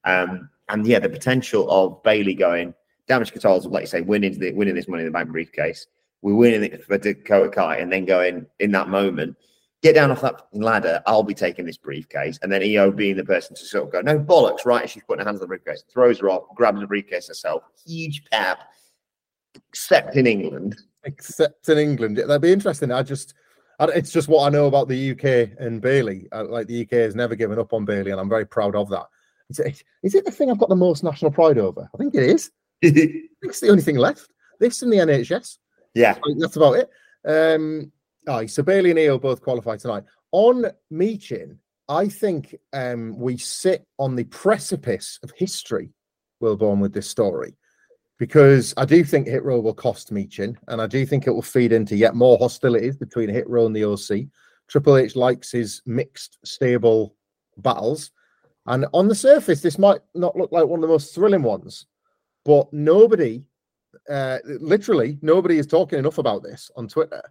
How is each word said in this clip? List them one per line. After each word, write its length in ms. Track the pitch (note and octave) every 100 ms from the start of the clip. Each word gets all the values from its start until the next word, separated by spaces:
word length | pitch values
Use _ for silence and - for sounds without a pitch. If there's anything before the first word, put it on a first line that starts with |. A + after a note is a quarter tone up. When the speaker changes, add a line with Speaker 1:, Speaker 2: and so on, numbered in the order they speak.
| F#2+
Speaker 1:
Um, 440 | F#2 F2+ F#2 - _ -
and 180 | G#2+ A2
yeah, 120 | A#2+
the 100 | -
potential 600 | - B2+ C3 - G#2+ -
of 320 | F#2+ F#2 -
Bayley 320 | A2 G#2+ G2 F#2+
going, 380 | F2+ F2 E2+ - _ _ -
Damage 260 | B2+ A2
Control's, 320 | - G#2 F#2 -
like 160 | F#2+
you 60 | -
say, 140 | E2+
winning 380 | F2+ G#2 G2 G2+
the, 140 | F#2
winning 220 | F#2 G2+ F2
this 120 | F#2
Money 140 | E2+
in 60 | D#2+
the 40 |
Bank 180 | E2+ D#2+
briefcase. 560 | D#2+ E2 - E2 - - _ _ _
We're 140 | G2+ G#2+
winning 280 | A#2+ A2
it 220 | G#2 - -
for 120 | G2+
Dakota 520 | G#2 G2 - G2+ D#2
Kai, 280 | G2+ E2 E2
and 140 | F2+
then 140 | F#2+ F2+
going 400 | F2+ F2+ F2 - -
in 120 | G#2
that 160 | F#2+ F2+
moment, 480 | F#2+ G2 D2+ E2 - _ _ _ -
"Get 140 | D#3+ D#3
down 160 | C#3
off 100 | B2
that 180 | C3 -
fucking 220 | _ G#2
ladder, 400 | A2 G#2+ F2 E2 G2+
I'll 160 | A2
be 100 | G#2
taking 320 | G2 F2+ F2 E2+
this 120 | -
briefcase." 640 | C#2+ C#2+ D2 D2 D2 D2+
And 80 | F#2+
then 100 | G2
Io 280 | G#2 G#2 G2
being 260 | G2 G2+ F#2+
the 80 | G2
person 300 | F2+ - -
to 100 | -
sort 200 | G2+ D2+
of 60 |
go, 100 | F2+
"No 180 | C3+ D3+
bollocks," 440 | D3 E3 A#2 - B2
right? 180 | A#2+
And 60 | -
she's 140 | G#2
putting 180 | - G2
her 40 | G#2
hands 140 | G2+
on 20 |
the 60 | F2+
briefcase, 360 | F#2 D2+ D2 _
throws 300 | B2 B2 G2
her 100 | G2
off, 140 | F#2 - -
grabs 240 | A2+ G2+
the 80 | G2+
briefcase 400 | G2+ - F2+ -
herself. 360 | E2 D#2 D#2+ _ _ D#3+
Huge 380 | E3 D#3+ C#3+ -
pep, 280 | A2 F#2 - - _ _ _ _ _ _ _ _ _
except 600 | _ - - D#3 - C#3
in 120 | B2
England. 500 | G2+ D#2+ C#2+ G2+ - _ _
Speaker 2:
Except 640 | C#3 - - - D3+ _ -
in 100 | D3+
England. 380 | D3+ C3+ A2 G#2+
Yeah, 100 | -
that'd 140 | D3
be 120 | E3+
interesting. 380 | G3 G3+ D3 C3
I 100 | B2+
just, 300 | C#3 C#3 - _ _ _ _ -
I, 60 | D#3
it's 240 | E3 -
just 160 | E3 C#3+
what 180 | D#3 C#3+
I 40 |
know 180 | D3 C#3+
about 200 | C#3 C3
the 80 | C3
U 180 | C3+ A#2+
K 380 | C#3 B2 G#2+ G#2
and 220 | A#2+ A2+
Bayley. 460 | B2 C#3 A2 F#2+ -
Uh, 140 | A2 G2+
like, 220 | A#2 A2
the 80 | A#2
U 100 | A2+
K 120 | A#2+
has 180 | A2 G#2+
never 200 | A#2 A2+
given 240 | G#2+ A2
up 140 | G#2
on 100 | A2+
Bayley, 280 | G#2 G2+ G2
and 100 | F#2+
I'm 80 | G2
very 160 | A2+ G#2
proud 300 | A2+ G2+ G#2
of 140 | G2+
that. 160 | F#2+ - _ _ _ _
Is 100 | C#3
it, 240 | C#3+ - _ -
is 120 | G3 F#4+
it 80 |
the 80 | F#4
thing 180 | - C4+
I've 80 | G#3
got 100 | G#3+
the 60 | F#3
most 280 | F3+ D3+
national 280 | E3+ C#3 D#3
pride 260 | D#3 D#3+ B2
over? 320 | F#2+ - -
I 40 | -
think 180 | C#4+ -
it 80 |
is. 280 | B2+ D#4+ - _
Speaker 1:
<laughs> 60 | _ -
Speaker 2:
It's 760 | E3+ D3 - - - _ F4 -
the 100 | G#3
only 120 | G3
thing 140 | D3 C3+
left. 300 | D3+ - _ _ _ -
This 220 | A#3+ -
and 100 | B3
the 60 | G3+
N 100 | D#3+
H 220 | C3+ A#2+
S. 260 | G3+ - - _ _ _
Speaker 1:
Yeah. 200 | A#2 A2 - D3+
Speaker 2:
Like, 120 | D3
that's 160 | D#3+ D#3
about 220 | C#3+ A#3
it. 120 | C#4 _ _ _ -
Um, 680 | D#3 D#3+ D#3+ D#3 D#3 C#3+ _ _ _ D3+
aye, 180 | A#2+ A2
so 160 | -
Bayley 260 | D3 G3 F3+
and 80 | D#3+
Io 200 | D3+ C3
both 220 | C3+ B2
qualify 340 | C#3 B2 A2+ G#2
tonight. 260 | A#2+ G#2 - _ -
On 340 | F3+ A#3 B3 A3 - _
Michin, 640 | D#3 G#3 G3+ - A#2+ D2+ - _ _ -
I 180 | D#3 G3+
think, 480 | - G3+ D#3 - - _
um, 440 | C#3 B2+ A#2+ A2+ A2+
we 180 | B2+ B2
sit 480 | - - F#3 F#3 _ -
on 160 | C3+ B2
the 80 |
precipice 960 | A#2 - G3+ G#3+ - F3 B2 F#2 - -
of 100 | - -
history, 560 | F#3+ - - G2 - _ _ _ _ -
Will 160 | A2+ G2+
Bourne, 240 | G#2+ G2+
with 140 | G2+
this 160 | G2+ -
story, 460 | - G2+ D2+ - _ _ _ _ _ _ -
because 560 | A#2 D3+ C#3 C3+ - -
I 80 | C3
do 180 | E3+
think 240 | D3 C#3+ B2
Hit 160 | C3
Row 160 | C3+ A#2+
will 140 | A2 G#2+
cost 380 | A#2+ - -
Michin, 420 | G#2 G2 - G#2 A#2+ -
and 120 | A2+
I 60 | A2
do 180 | C3+ C3+
think 220 | C#3+ C3+
it 40 |
will 100 | A#2
feed 320 | - B2+ A#2+
into 220 | A2+ G2+ G#2
yet 200 | A2 A#2
more 220 | B2+ A#2
hostilities 580 | B2 - B2+ A#2 A#2+ C#3
between 340 | G#2+ A#2+ G#2
Hit 200 | A#2+ -
Row 160 | A#2+ A2+
and 100 | G#2+
the 80 |
O 120 | G#2 G2+
C. 340 | - G#2 C#3+ _ _ _ _
Triple 280 | C#3+ C#3+ C3+
H 180 | A2 B2+
likes 360 | B2+ A#2+ -
his 300 | B2 G#2 - B2
mixed 540 | A#2+ - - - _
stable 720 | - - B2+ A#2+ A2+ A2 G2+ _ _ _ _ -
battles, 540 | B2+ - A2 D3+ - _ _ _ _ _ -
and 220 | C3 -
on 140 | E3 G#3
the 80 | G#3
surface, 460 | C4 D4 - D3
this 160 | F3 E3
might 240 | G3+ F3 _ F3
not 200 | F3 F3
look 140 | E3
like 140 | E3 D3+
one 140 | E3+
of 20 |
the 40 | D#3+
most 260 | D#3+ C#3+
thrilling 300 | E3+ G#3 F#3+
ones, 420 | A#2+ F#2+ - - _ _ _ _ _ _ C#3+
but 260 | C#3+ -
nobody, 720 | D3 D3+ F#3+ A3+ G3+ B2 A#2+ C#3+ _ _ _ _ _ -
uh, 300 | C#3 C3 C3 C3+
literally 720 | B2+ D#3 G#3 G#3+ D#3+ B2+ D3
nobody 380 | D#3 F3+ F3 D#3+
is 80 | C#3+
talking 320 | E3 E3+ D3
enough 180 | D3 D#3+
about 240 | B2 G2+
this 300 | E2 G#2 - B2+
on 120 | A2+
Twitter. 340 | D#3 D3+ A1+ -